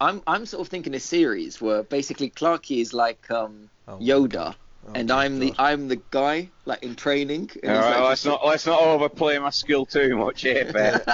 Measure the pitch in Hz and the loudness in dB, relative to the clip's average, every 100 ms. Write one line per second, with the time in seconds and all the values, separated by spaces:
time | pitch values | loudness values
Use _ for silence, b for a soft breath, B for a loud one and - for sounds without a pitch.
0 | 143 196 156 185 226 196 175 185 151 135 | -2 -2 -4 -4 -4 -10 -10 -8 -8 -8
1 | - 170 151 98 73 - 110 107 107 139 | -2 2 2 0 -6 -6 -2 -2 -2 -4
2 | 139 135 135 - 160 165 - 127 113 120 | -4 -6 -8 -2 -2 -2 -2 -4 -2 0
3 | 117 113 - 117 110 107 107 _ - 101 | -2 -2 -6 -6 -6 -10 -20 _ -18 -6
4 | 117 139 131 90 80 - - - - 127 | 2 2 2 -2 -8 -12 -20 -20 -12 -6
5 | 117 131 139 135 131 - 147 147 139 123 | 0 0 0 -2 -2 0 0 0 -2 -6
6 | - 135 139 156 180 _ - 131 127 120 | -4 0 0 0 -6 _ -8 -8 -8 -6
7 | 143 143 139 151 208 - - 110 113 120 | -2 0 -2 -6 -8 -8 -2 2 4 4
8 | 127 131 143 139 147 156 160 165 165 156 | 4 2 0 0 2 2 2 4 6 4
9 | 147 - 156 143 143 - - 143 135 143 | 2 0 0 2 0 -2 0 0 2 2
10 | 135 117 110 - 131 127 123 107 107 117 | 2 2 0 -2 0 0 0 2 2 2
11 | 240 | 2